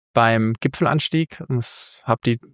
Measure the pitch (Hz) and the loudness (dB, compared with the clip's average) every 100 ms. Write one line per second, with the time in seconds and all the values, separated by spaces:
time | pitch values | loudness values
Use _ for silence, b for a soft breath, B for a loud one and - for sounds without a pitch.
0 | _ - 113 113 110 113 139 - 165 151 | _ 2 4 4 2 0 -2 0 0 0
1 | - 160 160 - 160 127 - - - - | 0 -2 -2 -6 -4 -4 -4 -6 -8 -8
2 | - 117 123 117 - | -2 0 0 -2 -4